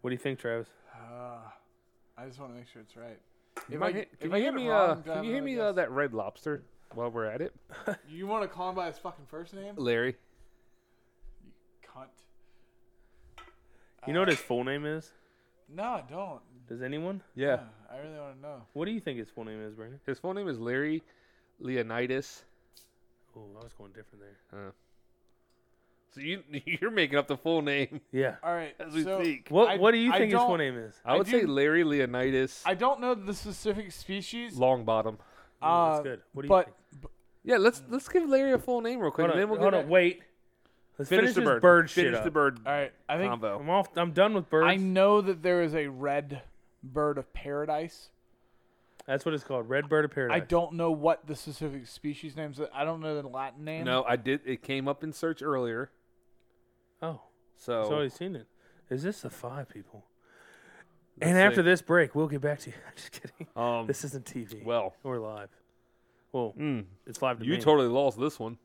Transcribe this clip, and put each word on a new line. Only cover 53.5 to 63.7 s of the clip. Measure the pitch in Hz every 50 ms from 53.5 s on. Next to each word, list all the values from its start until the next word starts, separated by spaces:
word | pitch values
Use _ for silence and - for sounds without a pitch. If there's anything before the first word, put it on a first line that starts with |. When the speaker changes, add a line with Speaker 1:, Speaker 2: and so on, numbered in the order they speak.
| - 143 151
Speaker 2:
name. | 156 156 160 127
Speaker 3:
No, | 127 127 127 131
I | 120 120
did. | 120 107 127 135 147 -
It | 127 131 -
came | - - 135 135 135 139
up | 143 139
in | - 156 151
search | - - 165 160 -
earlier. | 131 151 143 131 123 117 113 117 135 - _ _ _ _ _ _ _ _ _ _ _ _ _ _ _ _ _ _ _ _ _ _
Speaker 1:
Oh, | - 165 156 - - _ _ _ _ _ _
Speaker 3:
So | _ - - 120 113 110
Speaker 1:
I've | 107 147
already | 151 147 131
seen | - - 170 190 185
it. | 123 110 _ _ _ _ _ _ _ _ _
Is | 127 131
this | 147 190 208 -
the | - 113
five | - - - 120 127 143 135 _
people? | - 107 98 - - 107 - _ _ _ _ _ _ - - - - - - - - - - _ _ _ _ _ _ -
Speaker 3:
Let's | 156 165
Speaker 1:
And | 180 185
after | 190 208 - 190
Speaker 3:
see. |
Speaker 1:
this | 170 170 185 170
break, | - - 165 175 156 131 -
we'll | 147 160
get | 151 147 139
back | 131 147 147 -
to | - 131
you. | 117 -
<laughs> | -
I'm | - -
just | - - - -
kidding. | - - - _ _ 170 - _
Speaker 3:
Um, | - 117 120